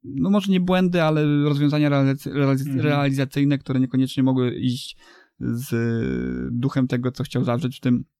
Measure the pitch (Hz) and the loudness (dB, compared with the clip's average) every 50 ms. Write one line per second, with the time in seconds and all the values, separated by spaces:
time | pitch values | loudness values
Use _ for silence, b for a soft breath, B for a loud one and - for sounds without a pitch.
0 | _ - 139 139 156 185 202 208 196 202 190 185 180 180 185 185 185 175 175 175 | _ -10 -4 -2 0 2 2 0 2 2 0 2 2 2 2 2 2 2 2 2
1 | 160 156 156 151 151 147 147 147 147 151 147 143 147 147 147 151 147 147 143 139 | 2 2 2 2 2 2 2 2 2 2 2 2 2 2 2 2 2 2 4 4
2 | 139 135 135 139 - - - 143 143 139 135 131 131 143 135 131 120 151 147 143 | 2 2 0 -2 -4 -6 -2 0 2 2 2 0 0 -2 -2 0 0 2 2 2
3 | 143 139 135 135 135 131 - 143 143 143 143 135 - - 131 127 131 123 - 131 | 0 0 0 0 -2 -2 0 0 2 2 2 0 -2 -2 0 0 0 0 2 0
4 | 131 127 - - 131 131 131 127 127 123 - - 104 127 123 135 - - - b | 0 0 0 0 2 2 2 2 0 0 -2 -2 -2 -2 -2 -4 -8 -14 -18 b
5 | b b b b b b b _ 123 123 117 117 131 - 117 117 117 117 117 113 | b b b b b b b _ -6 -4 -4 -4 -6 -4 -4 -2 0 0 0 -2
6 | 120 131 131 123 - 127 123 123 127 131 120 120 123 135 - 139 127 127 - 123 | -2 -2 -2 -4 -4 -4 -6 -6 -6 -6 -4 -2 -2 -2 0 0 0 0 -2 -2
7 | 123 127 123 - - - - 123 127 123 120 123 - 127 127 - - 127 123 120 | -2 -4 -4 -6 -10 -4 -4 -2 -2 0 -2 -2 -2 -4 -6 -4 0 0 0 0
8 | - _ _ | -2 _ _